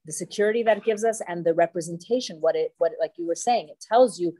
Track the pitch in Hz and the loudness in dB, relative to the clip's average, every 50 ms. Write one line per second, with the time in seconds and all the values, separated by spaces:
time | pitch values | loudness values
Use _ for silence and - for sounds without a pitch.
0 | - 156 151 - 180 - - - 202 214 214 233 226 226 214 202 - 226 220 208 | -18 -14 -12 -10 -10 -8 -2 0 0 2 2 0 2 2 2 2 2 -2 -2 0
1 | 220 226 214 226 - - 175 175 165 170 165 165 170 165 - 180 160 170 170 170 | 0 -2 -2 -2 -4 -6 -6 -2 0 0 4 4 2 2 2 -4 -8 -6 -8 -10
2 | - - 233 254 247 - 185 156 156 160 156 160 160 160 _ - 170 165 165 160 | -6 -2 -2 -2 -2 -4 -8 -2 0 0 0 0 -2 -2 _ 0 0 0 0 0
3 | 165 156 _ - 170 170 170 - - 240 240 220 160 151 - - - - 214 240 | -4 -6 _ -6 -6 -6 -4 -4 0 0 0 0 0 -4 -14 -16 -6 0 4 6
4 | 254 240 170 170 175 170 170 - | 6 4 4 0 -4 -4 -4 -6